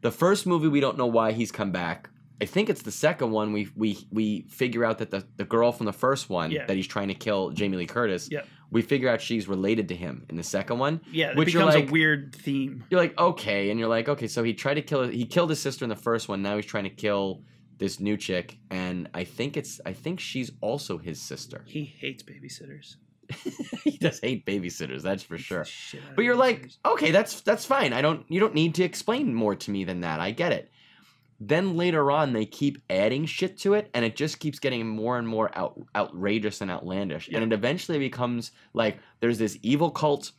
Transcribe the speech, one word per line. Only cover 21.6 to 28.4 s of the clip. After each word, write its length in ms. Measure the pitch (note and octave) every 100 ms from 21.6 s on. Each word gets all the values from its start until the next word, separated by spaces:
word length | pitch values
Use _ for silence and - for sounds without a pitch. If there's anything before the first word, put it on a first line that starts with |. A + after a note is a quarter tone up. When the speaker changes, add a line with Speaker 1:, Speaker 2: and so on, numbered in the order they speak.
| -
Speaker 2:
He 160 | D3+
hates 400 | D3 - C#3 C3
babysitters. 720 | - C#3 C#3 - C#3 C#3+ - - _ _ _
Speaker 1:
<laughs> 540 | - F#4 - C4+ -
He 140 | D4+ C#4+
does 220 | - -
hate 260 | A#2 B2+ -
babysitters, 560 | G2+ F2 - D2+ C2
that's 200 | E2 G2
for 120 | - E2
Speaker 2:
Hates 100 | -
Speaker 1:
sure. 120 | F2+
Speaker 2:
the 60 | D#2
shit 360 | - - C3+
out 60 | C3+
of 40 | -
Speaker 1:
But 100 | A#3+
you're 100 | A#3+
like, 280 | C4 A3
Speaker 2:
babysitters. 300 | B2+ - -
Speaker 1:
"Okay, 180 | - D4
that's, 300 | F3 A3 -
that's 240 | - G#3 -
fine. 280 | C#4 F3
I 80 | B2
don't, 240 | D3 D#3+ -
you 100 |
don't 160 | E3